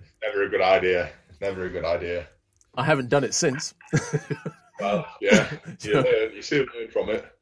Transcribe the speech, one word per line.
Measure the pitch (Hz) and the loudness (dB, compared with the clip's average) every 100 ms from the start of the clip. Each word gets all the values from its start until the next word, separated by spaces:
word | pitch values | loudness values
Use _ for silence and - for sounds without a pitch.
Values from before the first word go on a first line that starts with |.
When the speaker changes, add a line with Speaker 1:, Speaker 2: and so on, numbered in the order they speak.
| - _ | -16 _
Speaker 1:
never | 107 101 | -4 0
a | 98 | 0
good | 98 | 2
idea. | 92 95 92 90 85 - _ - | 6 6 6 2 0 -8 _ -8
Never | 98 95 | -6 -4
a | 90 | -6
good | 90 82 | -4 -2
idea. | 85 85 87 - _ _ _ _ | -2 -2 -6 -8 _ _ _ _
Speaker 2:
I | - | -2
haven't | 127 151 123 | 2 0 2
done | 147 | 2
it | 135 | 2
since. | - 165 131 - - - | 0 0 -2 -6 -14 -2
<laughs> | 151 - 147 - - - - _ - | -2 0 -4 -6 -10 -10 -14 _ -6
Speaker 1:
Well, | 101 87 - - | -2 -2 -4 -4
yeah, | 98 101 - 151 - | 2 4 2 -6 -14
Speaker 2:
<laughs> | - | -12
So | - | 0
Speaker 1:
you | 139 | 2
learn, | 127 117 110 | 4 2 0
you | 101 | -6
soon | - 147 127 | -2 0 0
learn | - 113 | -6 -6
from | 107 95 | -4 -2
it. | 113 - _ | -4 -6 _